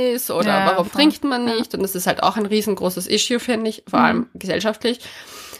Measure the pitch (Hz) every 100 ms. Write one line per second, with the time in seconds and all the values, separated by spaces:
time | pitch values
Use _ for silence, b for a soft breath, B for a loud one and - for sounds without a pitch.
0 | 254 240 - 143 208 196 196 285 202 -
1 | 294 - 285 247 240 226 233 - 190 180
2 | 180 - 170 220 202 214 214 190 180 180
3 | 185 214 - 240 - 226 220 - - -
4 | 156 - - - 190 170 214 220 240 247
5 | B B B B B B